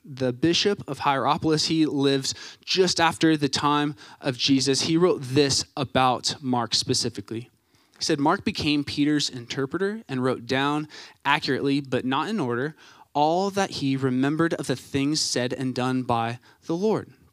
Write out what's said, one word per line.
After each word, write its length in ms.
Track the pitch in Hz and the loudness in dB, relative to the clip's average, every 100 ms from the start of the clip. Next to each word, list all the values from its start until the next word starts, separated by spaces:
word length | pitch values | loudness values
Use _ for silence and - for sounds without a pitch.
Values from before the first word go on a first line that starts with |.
the 280 | - 131 131 | -18 -4 -4
bishop 560 | 123 165 170 202 202 - | 0 2 2 2 -2 -6
of 120 | 139 | -4
Hierapolis, 680 | 151 135 120 - 156 151 - | 0 2 2 0 2 2 2
he 200 | 160 151 | 2 2
lived 480 | 139 139 139 135 - - - | 2 2 2 -2 -8 -12 -18
just 360 | - 185 180 175 | -4 2 2 4
after 360 | 160 - 160 156 | 2 4 2 4
the 120 | 143 | 2
time 480 | - 143 147 147 147 - - | 2 2 2 0 -4 -14 -6
of 180 | 143 123 | -6 -2
Jesus. 440 | - 135 131 131 | 2 4 4 0
He 140 | - 165 | 2 4
wrote 240 | 180 143 | 4 2
this 440 | 131 135 143 - - - | 0 2 2 2 -2 -6
about 600 | 131 131 131 120 - - | -2 2 2 2 -2 -4
Mark 340 | 131 123 113 | -2 -2 0
specifically. 760 | - - 123 120 - - 113 120 _ _ _ _ _ | -2 0 -2 -2 -6 -10 -10 -10 _ _ _ _ _
He 60 | |
said, 160 | - 151 | -2 2
"Mark 240 | 143 190 | 2 2
became 400 | - - 151 147 | -2 -2 0 0
Peter's 440 | 143 - 147 147 - | -2 0 0 2 -2
interpreter 760 | 127 117 139 135 170 196 220 226 | -6 -10 -6 -4 -4 -4 -6 -6
and 140 | 131 | -2
wrote 240 | 127 123 117 | 0 -2 -2
down 420 | 131 139 151 151 - - - | -2 0 -2 -4 -12 -20 -6
accurately, 560 | 135 147 - 127 139 139 | 0 0 0 0 0 0
but 240 | 135 123 | 0 -2
not 240 | 127 135 156 | -2 -2 -2
in 120 | 220 | -2
order, 340 | 127 120 143 - - - - | -2 -2 -4 -8 -20 -20 -8
all 380 | 143 151 175 196 | -2 2 2 0
that 200 | 196 196 | -2 -4
he 260 | - 139 135 | -2 -2 0
remembered 580 | 131 127 139 156 165 | 0 2 0 2 0
of 120 | 165 139 | 0 -2
the 100 | 127 | -4
things 440 | - 139 139 156 | -4 -2 0 0
said 320 | - 127 123 | -2 -2 -2
and 220 | - 131 | -4 -4
done 300 | 123 127 127 | -2 -2 -2
by 340 | 123 117 117 120 - _ - | 0 -2 -2 -6 -14 _ -6
the 100 | 165 | -2
Lord. 360 | 214 170 - - _ | 0 0 -4 -16 _